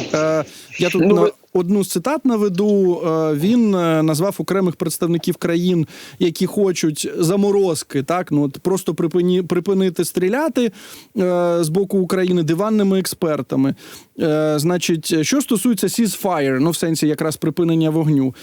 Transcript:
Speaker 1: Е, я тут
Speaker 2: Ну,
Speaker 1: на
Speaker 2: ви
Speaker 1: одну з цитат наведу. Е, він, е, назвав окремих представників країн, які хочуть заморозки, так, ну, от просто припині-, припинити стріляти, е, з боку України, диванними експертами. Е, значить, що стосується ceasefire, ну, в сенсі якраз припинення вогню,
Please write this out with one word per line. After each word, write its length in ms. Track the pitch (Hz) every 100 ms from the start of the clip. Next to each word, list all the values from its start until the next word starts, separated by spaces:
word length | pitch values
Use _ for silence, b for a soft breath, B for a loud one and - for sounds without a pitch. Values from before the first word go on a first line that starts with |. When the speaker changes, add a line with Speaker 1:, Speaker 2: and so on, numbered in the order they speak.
| -
Speaker 1:
Е, 300 | 156 156 160 143 B B -
я 100 | 175
тут 120 | 185
Speaker 2:
Ну, 140 | 175 190
Speaker 1:
на 60 |
Speaker 2:
ви 100 | 208 - _
Speaker 1:
одну 300 | 180 175 202
з 60 | 190
цитат 360 | 185 247 302 262
наведу. 760 | 226 208 175 208 202 185 170 165
Е, 280 | 160 156
він, 420 | 147 180 240 220 190
е, 280 | 170 160
назвав 320 | 160 151 196 196
окремих 380 | - 190 185 -
представників 600 | 175 - 170 170 180 170
країн, 520 | 165 170 175 175 151 B B B
які 260 | 180 160 180
хочуть 640 | 208 196 170 160 151 - -
заморозки, 840 | 165 202 202 202 190 156 - 139
так, 280 | 131 175 180
ну, 120 | 147
от 140 | 143 -
просто 340 | 180 190 -
припині-, 480 | 165 165 180 180 180
припинити 640 | 175 175 180 190 190 175 170
стріляти, 640 | - 185 240 311 247 240 B B B B 220
е, 400 | 180 175 175 170
з 60 | 160
боку 280 | 170 196 202
України, 460 | 175 185 180 180
диванними 560 | 156 165 214 214 196 190
експертами. 760 | 175 - 165 143 127 135 135 127 B B B -
Е, 340 | 165 151 156 151
значить, 640 | 160 180 - 165 - 160 147
що 160 | 285
стосується 460 | - 220 254 220 196
ceasefire, 720 | - 226 - 190 170 139 131
ну, 100 | 160
в 40 | 156
сенсі 320 | 170 160 151
якраз 300 | 147 160 -
припинення 520 | 160 151 165 160 156
вогню, 460 | 156 151 143 131 B